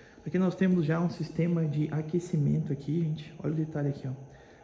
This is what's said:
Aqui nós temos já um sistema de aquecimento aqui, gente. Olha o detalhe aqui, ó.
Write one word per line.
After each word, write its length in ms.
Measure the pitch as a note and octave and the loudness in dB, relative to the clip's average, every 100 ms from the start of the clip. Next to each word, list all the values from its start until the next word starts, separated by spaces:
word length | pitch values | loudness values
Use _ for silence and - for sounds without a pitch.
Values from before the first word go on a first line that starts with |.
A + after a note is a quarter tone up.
| - - - | -20 -14 -4
Aqui 120 | F3+ | 2
nós 180 | F#3 F3+ | 2 4
temos 300 | F#3+ F3+ D3+ | 4 4 4
já 140 | E3 | 2
um 100 | F3 | 0
sistema 560 | - D#3 - E3+ E3+ D#3+ | -2 -4 0 2 2 0
de 220 | C#3+ D3+ | 0 0
aquecimento 840 | D3+ D#3 F3 - D#3+ C#3+ D3 D#3 | -2 0 -2 0 2 2 2 0
aqui, 300 | C#3 - D#3+ | -4 -2 0
gente. 300 | D#3+ D#3 - - | 0 -2 -8 -8
Olha 120 | D3 | -4
o 20 | D#3 | -2
detalhe 340 | D#3 D3+ C#3+ | -2 -2 -2
aqui, 160 | C3+ C3+ | -2 -6
ó. 60 | C3 - - - - | -8 -12 -20 -20 -20